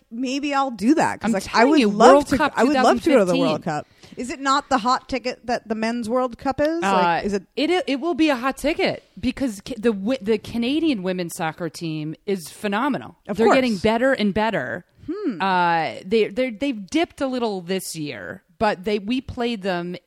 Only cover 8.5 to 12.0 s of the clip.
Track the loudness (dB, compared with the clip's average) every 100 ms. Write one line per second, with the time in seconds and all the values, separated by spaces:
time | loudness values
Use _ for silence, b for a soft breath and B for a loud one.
8.5 | -2 -4 0 -2 -4 _ -8 -6 -2 -4
9.5 | -6 -12 -2 0 0 -2 -2 -2 -2 -2
10.5 | -4 -2 0 0 0 -2 -4 -4 -4 -6
11.5 | -4 -8 -6 -6 -6